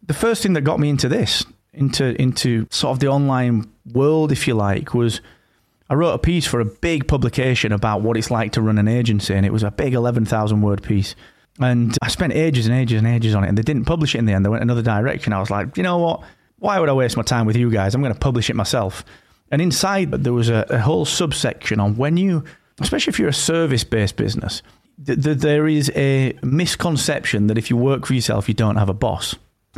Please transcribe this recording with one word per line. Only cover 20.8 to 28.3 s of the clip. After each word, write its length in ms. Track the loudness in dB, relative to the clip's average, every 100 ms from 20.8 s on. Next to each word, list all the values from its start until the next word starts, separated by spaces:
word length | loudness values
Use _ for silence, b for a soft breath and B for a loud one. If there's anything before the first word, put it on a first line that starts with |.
| 0 0
subsection 760 | 0 -2 -2 -2 -4 -4 -4 0
on 180 | 0 0
when 200 | 0 2
you, 260 | 2 0 -4 B B -8
especially 300 | -4 -2 -2
if 80 | 0
you're 100 | 0
a 60 |
service-based 800 | 0 0 0 0 0 -2 0 0 -2
business, 460 | -4 -4 -6 -8 b b b -12
th-, 180 | -4 -2
th-, 160 | 0 0
there 300 | 2 2 2
is 240 | 2 0
a 380 | 0 2 2 0 -2
misconception 1080 | -2 0 0 -2 -2 0 -2 -2 -2 0 0
that 100 | 0
if 100 | 0
you 80 | 0
work 300 | 2 0 0
for 80 |
yourself, 340 | -2 0